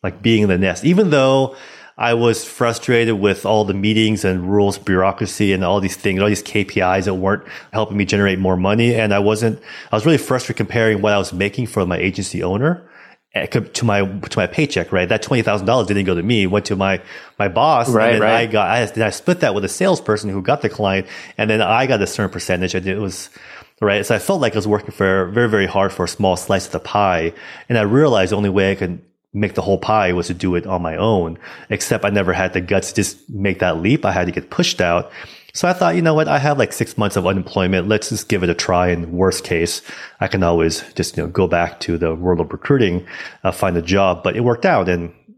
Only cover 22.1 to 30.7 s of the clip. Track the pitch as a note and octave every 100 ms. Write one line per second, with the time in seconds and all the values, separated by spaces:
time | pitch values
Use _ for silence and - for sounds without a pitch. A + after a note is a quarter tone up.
22.1 | - G2 F2 - F2+ F#2 F#2 F#2 F#2+ G2
23.1 | - - - - - - _ G#2 G2+ G2+
24.1 | A2 - F#3+ B2 G#2+ G#2 G#2 - - G2
25.1 | F#2+ F2+ A2 A#2+ G#2+ F#2+ G2+ G2 - F2
26.1 | - G2 F2+ - G2 - D#2+ - G#2 G2+
27.1 | F2 E2 - - - - A#2 G#2 B2+ D3+
28.1 | A2 F#2 G2+ G2+ F#2+ F#2+ G2 F2+ F2 -
29.1 | _ _ G2+ G#2 - - F#2+ - A2 F#2+
30.1 | F2+ E2+ F2+ F#2+ F2 F2+